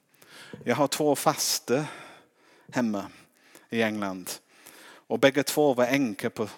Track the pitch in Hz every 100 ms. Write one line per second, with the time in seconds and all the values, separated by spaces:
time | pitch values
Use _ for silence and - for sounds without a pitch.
0 | _ _ - - - - 120 120 143 -
1 | 151 139 160 143 - - - 127 147 -
2 | - - _ _ _ _ - 131 113 101
3 | 92 - - _ _ - - 117 110 107
4 | 98 92 87 - _ - - - - -
5 | - 113 139 139 - 151 147 123 123 139
6 | 123 95 117 - 104